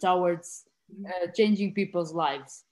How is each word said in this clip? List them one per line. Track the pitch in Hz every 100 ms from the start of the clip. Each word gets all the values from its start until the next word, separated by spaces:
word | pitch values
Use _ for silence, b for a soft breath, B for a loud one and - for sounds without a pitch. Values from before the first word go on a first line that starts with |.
towards, | 185 180 175 170 - - - _ _ 190 190
uh, | 185 175 196
changing | 214 202 196 202
people's | 190 175 160
lives? | 165 151 139 139 - _